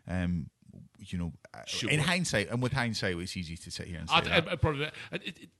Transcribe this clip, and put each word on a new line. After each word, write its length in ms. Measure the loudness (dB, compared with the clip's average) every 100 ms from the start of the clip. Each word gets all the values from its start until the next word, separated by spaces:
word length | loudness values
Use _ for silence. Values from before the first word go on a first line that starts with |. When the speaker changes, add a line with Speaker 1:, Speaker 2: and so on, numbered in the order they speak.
| -4
Speaker 1:
um, 420 | 0 2 0 -2 -10 -20 -20 -20 -20
you 180 | -8 -4
know, 160 | -4 -6 -14 -14
uh, 20 | -8
Speaker 2:
Sure. 240 | -2 2
Speaker 1:
in 100 | 4
hindsight, 500 | 4 2 2 2 2
and 100 | 2
with 100 | 2
hindsight, 440 | 2 0 0 0 0
it's 180 | -2 -4
easy 220 | -4 -6
to 140 | -8
sit 160 | -10 -8
here 100 | -6
and 80 | 2
say 80 | 4
Speaker 2:
I 60 |
th-, 240 | 6 4 2
Speaker 1:
that. 20 |
Speaker 2:
uh, 80 | 2
probably, 280 | 2 2 -2
uh, 40 | -6 -8
it, 100 | -8 -8
it, 220 | -10 -14 _